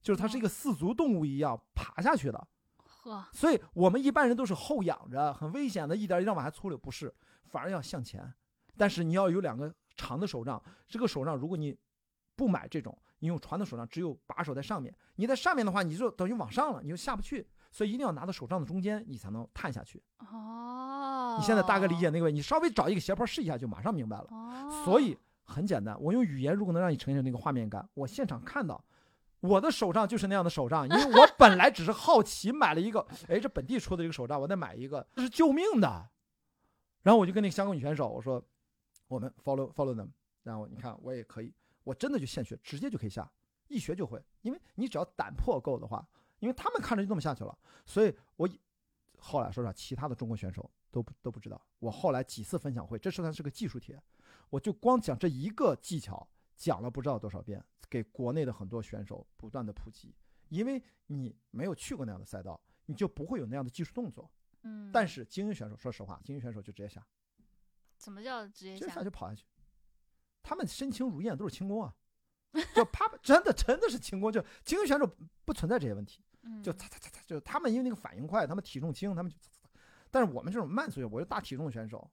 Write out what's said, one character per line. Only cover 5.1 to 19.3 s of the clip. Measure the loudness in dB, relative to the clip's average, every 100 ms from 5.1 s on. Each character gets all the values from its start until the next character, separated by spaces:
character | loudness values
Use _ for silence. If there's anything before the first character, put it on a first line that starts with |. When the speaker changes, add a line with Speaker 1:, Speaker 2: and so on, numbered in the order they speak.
Speaker 1:
着， | 0 0
很 | 0 -6
危 | -4 -2
险 | -2 -2
的， | -2
一 | 2
点 | 2
一 |
点 | 2 0
往 |
下 | -4
粗 | -6 -8
溜， | -8
不 | -10
是， | -10 -12 -14 _ _ _
反 | -8
而 | -4
要 | -6
向 | -6 -8
前。 | -8 -12 -14 -18 _ _ _ 2
但 | 4
是 | 4
你 | 2
要 | 4 4
有 | 4
两 | 0 -4
个 | -8 -10 _ -12
长 | -6 -4
的 | -4
手 | -4
杖， | -6 -8 -10 -20 _
这 | -2
个 | -2
手 | 0
杖 | -2
如 | -2 -2
果 | -2
你 | -4 -6 _ _ _ _ _ -2
不 | 2
买 | 2 0
这 | -6
种， | -6 -14 _ _
你 | -2
用 | -2
传 | -4 -6
统 |
手 | -4 -6
杖， | -8
只 | -6
有 | -6 -6 _
把 | -6
手 | -4
在 | -4
上 | -4 -6
面， | -8 -14 _
你 | -4 0
在 | 2
上 | 2
面 | 2
的 | 2
话， | 2
你 | 0 0
就 | -2
等 | 0 -2
于 |
往 | -2 -4
上 | 0 0
了， | 0
你 | -6
就 | -6
下 | -4
不 | -4
去。 | -4 -6 -8 _ _
所 | -2 -2
以 |
一 | 0
定 |
要 | -2
拿 | -2 -6
到 |
手 | -8
杖 | -4 -4
的 | -2
中 | -2
间， | -2 -4 -6
你 | -12
才 | -8